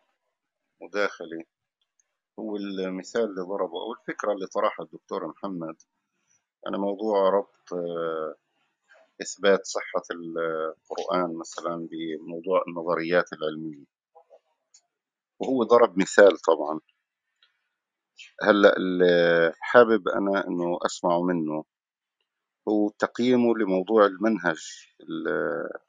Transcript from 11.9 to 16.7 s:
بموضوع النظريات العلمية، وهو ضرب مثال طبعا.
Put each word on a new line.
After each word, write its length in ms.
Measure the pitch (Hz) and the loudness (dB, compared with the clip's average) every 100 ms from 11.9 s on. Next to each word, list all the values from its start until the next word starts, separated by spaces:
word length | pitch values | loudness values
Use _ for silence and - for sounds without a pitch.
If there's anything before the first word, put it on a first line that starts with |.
بموضوع 720 | 82 82 78 80 85 85 92 87 | -10 -8 -10 -10 -12 -2 -2 -2
النظريات 640 | 85 82 82 82 90 85 | -6 -4 -4 0 0 0
العلمية، 520 | 80 78 78 80 73 69 _ _ _ _ - _ _ _ _ _ _ _ _ _ _ | -6 -8 -8 -12 -14 -20 _ _ _ _ -20 _ _ _ _ _ _ _ _ _ _
وهو 240 | 110 131 | -4 -2
ضرب 360 | 110 120 113 92 | 4 6 6 4
مثال 380 | 92 - 101 80 | 2 8 8 8
طبعا. 420 | - 80 73 | 2 0 0